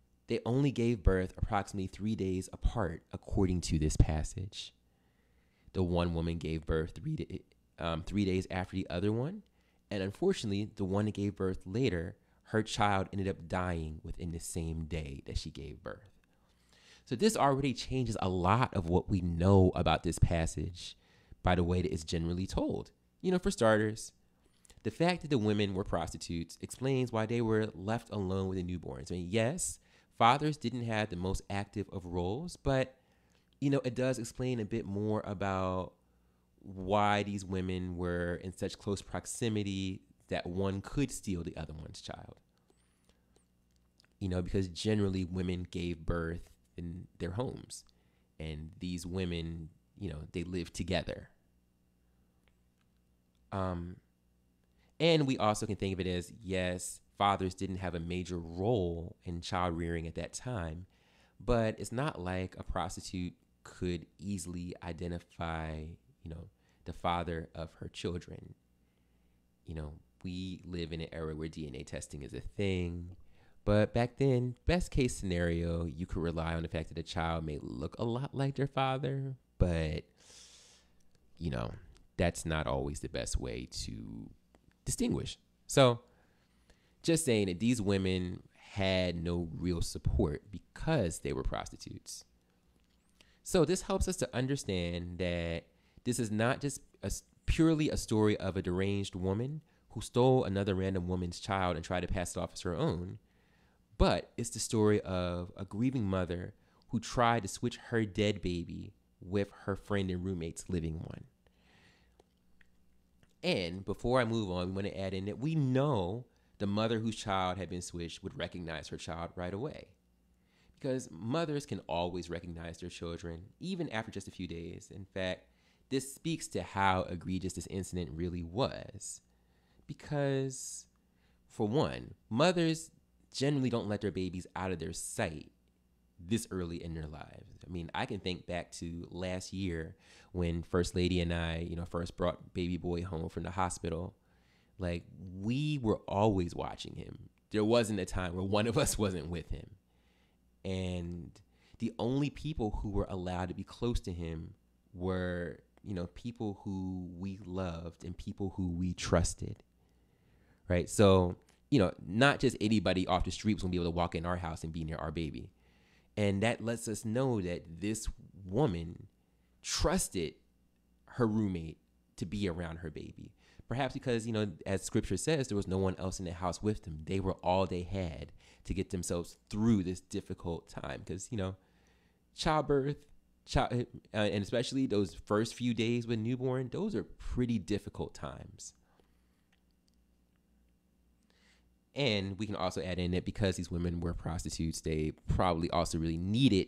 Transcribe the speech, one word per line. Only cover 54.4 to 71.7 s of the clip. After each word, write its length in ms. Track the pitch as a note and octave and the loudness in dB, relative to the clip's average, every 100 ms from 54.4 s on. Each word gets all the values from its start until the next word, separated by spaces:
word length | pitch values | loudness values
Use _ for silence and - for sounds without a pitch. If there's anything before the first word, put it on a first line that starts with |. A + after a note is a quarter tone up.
| _ _ _ _ _ - | _ _ _ _ _ 0
and 260 | E3 D#3+ C3+ | 4 6 4
we 120 | A#2+ | 4
also 280 | G#2+ G#2+ A2 | 2 2 -2
can 120 | G2 | -2
think 160 | G2 | 0
of 60 | F#2 | 0
it 80 | F2+ | 0
as, 260 | F2+ E2+ - | 0 -2 -10
yes, 560 | F#2 F#2 F2+ F2+ - - _ - | -4 0 0 -2 -6 -10 _ 2
fathers 380 | G2+ F#2+ F#2 - | 2 4 0 -2
didn't 220 | F#2+ F#2 | -4 -4
have 180 | F2+ E2+ | -4 -4
a 40 | |
major 380 | E2+ F2+ F2+ F2 | -4 -4 -4 -6
role 800 | E2 F2 G#2 A#2 F2 E2+ F2 - | -6 -2 2 2 2 -2 -8 -10
in 180 | F#2 E2+ | -8 -8
child 360 | - F#2 F2+ E2 | -4 0 0 0
rearing 280 | E2+ E2+ E2 | -2 -2 -4
at 100 | E2 | -6
that 180 | - | -8
time, 520 | - B2+ A2+ E2 D#2+ F#2 _ _ _ _ - | -8 -6 -6 -6 -8 -12 _ _ _ _ -6
but 360 | G2 A#2+ A2 A2 | 2 4 2 -2
it's 120 | G2+ | -4
not 280 | A#2 D3+ - | -2 -2 -2
like 360 | F2+ F#2 F#2 - | -2 -2 -4 -6
a 40 | |
prostitute 680 | - F#2 F2+ - - F#2 F2+ - _ _ | -4 -2 -2 -6 -8 -6 -6 -8 _ _
could 420 | - - F2+ E2+ - - | -20 -4 -2 -2 -6 -12
easily 560 | G2+ G2 F2 F2 F2+ - | -6 -6 -6 -8 -8 -8
identify, 960 | F2 E2 F2 F2 - - E2+ D#2+ D#2+ D#2 D#2+ E2+ _ _ | -10 -6 -6 -6 -10 -6 -4 -2 -4 -6 -10 -14 _ _
you 60 | E2 | -12
know, 200 | D#2+ F#2 _ _ _ - | -12 -14 _ _ _ -12
the 80 | |
father 560 | - F2+ F2 E2+ E2 D#2 E2+ | -4 -2 0 -2 -4 -6 -10
of 180 | D#2+ - | -12 -12
her 80 | - | -14
children. 640 | - F2+ E2+ E2+ E2+ - - _ _ _ _ _ _ _ _ _ _ - | -6 -6 -6 -8 -14 -16 -20 _ _ _ _ _ _ _ _ _ _ -10
You 100 | D#2+ | -8
know, 180 | D2+ D#2+ - _ | -8 -12 -20 _
we 380 | F#2 F2+ F#2 F2+ | -8 -6 -6 -8
live 300 | E2+ F2 D#2+ | -8 -6 -4
in 80 | E2 | -6
an 80 | D#2+ | -6
era 240 | D#2+ D#2 D#2 | -6 -6 -4
where 120 | D#2+ | -6
D 200 | D#2+ | -6
N 80 | D2 | -8